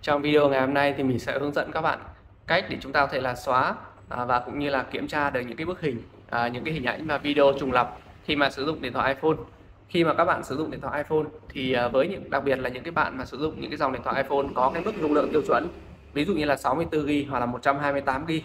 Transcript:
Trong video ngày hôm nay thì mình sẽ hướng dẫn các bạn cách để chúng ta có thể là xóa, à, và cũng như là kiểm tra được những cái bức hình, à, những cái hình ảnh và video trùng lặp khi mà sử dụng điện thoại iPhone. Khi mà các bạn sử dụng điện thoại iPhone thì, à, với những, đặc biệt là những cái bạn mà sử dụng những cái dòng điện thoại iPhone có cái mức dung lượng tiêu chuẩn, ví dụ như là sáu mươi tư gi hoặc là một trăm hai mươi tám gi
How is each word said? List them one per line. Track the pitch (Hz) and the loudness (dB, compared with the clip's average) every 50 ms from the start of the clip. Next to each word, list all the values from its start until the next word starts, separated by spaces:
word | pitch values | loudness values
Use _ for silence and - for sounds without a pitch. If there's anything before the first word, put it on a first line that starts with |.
| - - | 2 2
Trong | 147 143 | 0 2
video | 143 147 147 151 147 143 | 2 4 6 6 6 6
ngày | 139 135 | 6 4
hôm | 131 131 143 | 2 4 4
nay | 143 143 143 139 139 | 4 4 4 2 2
thì | 139 | 0
mình | 131 127 117 | 0 0 0
sẽ | - - 123 135 | -2 -2 -2 -2
hướng | 139 147 143 | -2 -2 -2
dẫn | - - - | -2 -2 -2
các | - 160 | -4 -2
bạn | 160 156 135 - - - - - - - - - - - | 0 0 -2 -2 -6 -16 -20 -20 -20 -20 -20 -20 -4 0
cách | 165 180 196 196 | 0 0 0 0
để | - - | -8 -8
chúng | - 131 | -8 -2
ta | 139 151 139 | 2 2 2
có | 135 | 2
thể | - 135 | 2 -2
là | 127 131 123 | -2 -2 -4
xóa, | 127 - 143 127 127 139 170 208 226 - - - - - - | -4 -2 2 2 4 4 2 -2 -4 -10 -18 -20 -20 -16 -10
à, | - 117 123 | -6 -6 0
và | 120 127 123 | 0 0 0
cũng | 127 139 104 143 | 0 -2 -6 -4
như | 143 143 | -2 0
là | 139 131 120 | 0 -2 -2
kiểm | - - - - 147 | -2 -6 -6 -6 -4
tra | - 151 147 143 | -2 0 0 0
được | 135 127 | 0 -2
những | 123 123 117 - | -4 -4 -8 -8
cái | 160 | -6
bức | 165 185 180 | -6 -6 -4
hình, | 165 151 123 113 101 - - - - - | -4 -4 -4 -4 -8 -12 -20 -20 -14 -6
à, | - 120 120 120 | -2 -2 -2 0
những | 123 123 - | -2 -4 -6
cái | 156 160 | -4 -4
hình | 151 127 | -2 -2
ảnh | 123 110 - - 156 | -2 -4 -4 -2 -2
và | 151 139 | -2 -2
video | 147 147 143 147 143 139 135 135 | 0 0 4 6 6 6 6 4
trùng | 147 131 | 0 2
lặp | 127 123 120 120 - - - - - - - | 2 2 2 2 -2 -14 -18 -20 -20 -18 -4
khi | - 151 | -4 0
mà | 143 143 135 | 2 2 2
sử | - - 135 | 2 -2 -4
dụng | 151 160 131 | -4 -4 -4
điện | 120 123 123 | -6 -6 -2
thoại | 135 113 131 135 | 0 0 0 0
iPhone. | 135 - 160 160 156 - - - - - - - - - - | 2 2 0 0 0 -4 -14 -18 -20 -20 -20 -20 -20 -20 -4
Khi | - 175 170 | 0 2 2
mà | 160 143 | 4 4
các | - 170 | 4 4
bạn | 180 165 120 139 | 2 2 0 -2
sử | - 131 139 | -6 -4 -4
dụng | 156 151 | -4 -6
điện | 135 127 | -6 -8
thoại | 139 131 123 147 147 | -6 -4 -4 -4 -4
iPhone | - 160 156 156 156 - - - - | 0 0 0 0 -2 -8 -16 -20 -12
thì, | - 143 131 131 131 | -8 -6 -2 0 0
à, | 120 120 120 | 2 0 2
với | 117 131 143 180 | 4 2 2 2
những, | 196 - - - | 0 -8 -6 -4
đặc | - 143 135 | -4 -2 2
biệt | 139 131 127 | 2 0 0
là | 131 127 | 0 -6
những | 123 127 127 | -6 -6 -10
cái | 165 | -6
bạn | 165 156 147 - 139 131 | -2 0 0 0 -2 -6
mà | 127 | -10
sử | 117 - 123 | -10 -8 -4
dụng | 147 156 - - | -4 -4 -4 -6
những | 135 - | -8 -8
cái | - 147 | -4 -2
dòng | 151 135 127 | -2 -2 -2
điện | 123 - | -2 -4
thoại | 139 117 131 135 | -2 0 0 0
iPhone | 135 143 139 139 139 139 | 2 2 0 0 0 0
có | 139 127 131 - | 2 2 2 2
cái | 170 175 | 0 -4
mức | 220 214 - | -4 -4 -2
dung | 156 147 147 | 0 2 4
lượng | 147 139 120 | 2 2 4
tiêu | - - 139 - | 2 0 2 4
chuẩn, | 135 123 147 175 - - - - - - - - - | 2 2 2 -2 -8 -12 -18 -18 -20 -20 -20 -8 -4
ví | 143 147 | -2 0
dụ | 180 202 | 0 0
như | 160 151 | 0 2
là | 147 139 | 0 0
sáu | 131 - 143 127 | 0 2 0 0
mươi | 156 170 160 | 0 -2 0
tư | - 151 147 139 | 0 -2 0 2
gi | 147 143 139 131 | 0 0 0 -2
hoặc | 131 123 | -2 -2
là | 123 | -2
một | 123 120 123 | -2 -4 0
trăm | - 147 143 143 | 0 0 0 2
hai | 147 143 | 0 0
mươi | 139 143 | 0 0
tám | 139 139 131 135 151 165 | 0 0 -2 -2 -2 -2
gi | 160 160 156 | -4 -4 -4